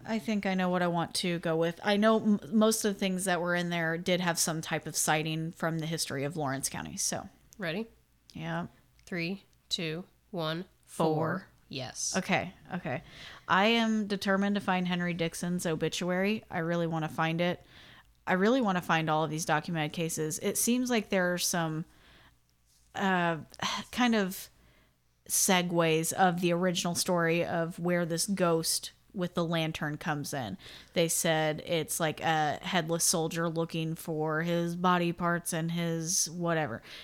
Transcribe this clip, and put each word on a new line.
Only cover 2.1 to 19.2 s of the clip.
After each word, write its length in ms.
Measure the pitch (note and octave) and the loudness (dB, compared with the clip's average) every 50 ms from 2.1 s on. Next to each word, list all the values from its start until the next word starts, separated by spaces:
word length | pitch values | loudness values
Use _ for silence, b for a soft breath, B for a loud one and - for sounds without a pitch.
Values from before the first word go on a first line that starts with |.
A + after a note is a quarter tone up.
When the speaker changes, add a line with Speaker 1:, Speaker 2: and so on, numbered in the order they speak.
| A3+ A3 | 6 4
Speaker 1:
m-, 200 | - G#3+ G#3 G3 - - F#3+ | 4 4 2 2 0 0 4
most 320 | A3 G#3+ A3 A3 A3 - | 6 6 6 6 4 2
of 100 | G#3+ G3+ | -2 0
the 40 | G3 | 0
things 260 | G3+ F#3+ F#3 F3+ F3+ | 0 0 0 0 0
that 160 | F#3+ F3+ E3 | 0 0 2
were 140 | E3+ F3 F3 | 2 0 0
in 140 | F3 F3 F3 | 0 0 0
there 280 | F3 E3+ E3 D#3+ E3 E3+ | 0 0 0 0 -2 -2
did 220 | F3+ - F3+ F3 | 0 0 0 2
have 180 | F3+ F3 E3+ E3+ | 2 2 2 2
some 220 | - - D#3+ D#3+ | 0 0 0 -4
type 260 | D#3 - D#3+ D#3 - | -4 -4 -4 -4 -4
of 100 | D#3 D3+ | -4 -4
sighting 560 | - - - D#3 D#3 D#3 D#3+ D#3 D#3+ D#3+ D#3+ E3 | -2 0 2 2 2 0 -2 -2 -4 -4 -6 -6
from 240 | - - E3 D#3+ E3 | -4 -2 -2 -2 -2
the 60 | D#3 | -2
history 360 | D#3 E3 D#3 - - - C#3 C3+ | -2 -2 -4 -4 -4 -4 -4 -4
of 140 | D3 E3 | -4 -2
Lawrence 320 | E3 D3 C3+ C3+ C3+ C3+ - | -2 -2 -2 -2 -2 -4 -6
County, 280 | - D#3+ - - - | -6 -6 -10 -8 -6
so. 320 | G3+ - - - - - G3 - _ _ - - - | -4 -4 -2 -2 -4 -8 -10 -16 _ _ -20 -14 -8
Speaker 2:
Ready? 300 | G3+ E3 D#3 G3 A3+ A3+ - _ _ _ _ _ _ _ - | -6 -4 -4 -4 -6 -8 -10 _ _ _ _ _ _ _ -14
Speaker 1:
Yeah. 340 | D3+ D#3+ E3 E3 E3+ F3 - - - _ _ _ _ - | -10 -8 -6 -4 -4 -6 -8 -12 -18 _ _ _ _ -14
Speaker 2:
Three, 400 | - G3+ F3 E3 E3 G3 G3 - _ _ _ _ - | -8 -6 -4 -4 -4 -4 -6 -10 _ _ _ _ -6
two, 360 | - - F3 D#3+ D#3 E3 F3+ - _ _ _ _ | -6 -4 -4 -4 -4 -6 -8 -12 _ _ _ _
one, 360 | - F3 D#3+ D#3 D#3+ E3 F#3+ - _ _ _ | -6 -4 -2 -2 -2 -4 -6 -10 _ _ _
Speaker 1:
Four. 280 | - - - E3+ D#3+ D#3 | -12 -2 0 2 2 4
Speaker 2:
four. 320 | D3+ D#3+ D#3+ E3+ F#3+ - - _ _ _ - | 2 0 0 -2 -4 -6 -10 _ _ _ -12
Yes. 460 | - C3+ B2+ A#2 - - - - - | -10 -10 -10 -10 -8 -6 -4 -2 -2
Speaker 1:
Okay, 360 | F#3+ F#3 - F#3 D3 F2+ F3+ - - - - - | -2 0 2 0 0 0 -2 -8 -14 -14 -10 -8
okay. 260 | F3 - E3 B2 D3+ - B B B B B B B B B | -6 -4 -4 -6 -6 -6 B B B B B B B B B
I 180 | E3+ F#3 G3 | 2 4 4
am 400 | A3 A#3 A#3 A3+ A3 A3 A3 G#3+ | 4 4 4 2 2 0 0 0
determined 480 | G3 G3+ G3 - G3+ G3 F#3+ G3 G3+ G3+ | -2 -4 -2 0 0 2 2 2 2 0
to 60 | G3+ | 0
find 260 | G3+ - F#3 F#3 F3+ | 0 0 0 0 0
Henry 280 | F3 F3+ F3 F3 F3 E3+ | 0 -2 -2 -2 -2 -2
Dixon's 520 | E3+ E3 E3 - - - F3 F3 F3 - | -2 -2 -4 -4 -4 -4 -2 -2 -2 0
obituary. 800 | F3+ D#3+ D#3 D#3+ D#3+ - - F3+ F3 F3+ F3+ F#3+ G3+ G#3+ G#3+ - - | 0 0 0 0 -2 -2 -2 -2 0 0 2 2 0 0 -2 -4 -8
I 100 | - F3+ | -6 -4
really 280 | E3 E3 E3+ E3+ E3+ | -2 0 0 0 0
wanna 220 | E3 E3 D#3+ D#3 D#3 | 0 0 -2 -2 -4
find 320 | - - D#3+ D#3+ E3 E3 | -2 -2 -2 0 0 0
it. 240 | F3 F3 F3 - - B B B B B B B B B _ _ - | 0 0 0 -4 -8 B B B B B B B B B _ _ -2
I 100 | - F3+ | 0 2
really 260 | F#3 F#3+ G#3+ B3 C4+ | 4 4 4 4 4
wanna 200 | B3 G3+ F#3 F3+ E3+ | 4 2 0 0 0
find 280 | - F3 D#3+ D#3+ D#3 | 2 2 2 2 2
all 140 | D#3 D#3 | 2 2